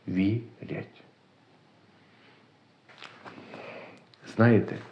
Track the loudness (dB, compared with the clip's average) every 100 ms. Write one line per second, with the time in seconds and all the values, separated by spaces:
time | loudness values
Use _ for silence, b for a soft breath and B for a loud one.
0 | -6 0 2 0 -6 -16 -10 -10 -10 -18
1 | -20 _ _ _ _ _ _ _ _ _
2 | _ -20 -20 -20 -20 _ _ _ _ -20
3 | -20 -18 -20 -18 B B B B B B
4 | -20 -20 -12 4 8 8 4 -8 -12